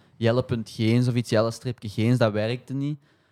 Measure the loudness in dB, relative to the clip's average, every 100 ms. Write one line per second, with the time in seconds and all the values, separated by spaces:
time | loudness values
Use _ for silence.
0 | _ -2 0 0 0 -4 -6 -2 2 2
1 | 2 0 0 2 0 -2 -10 -10 -8 -2
2 | 2 4 2 2 -2 -4 -8 -6 -6 -8
3 | _ _ _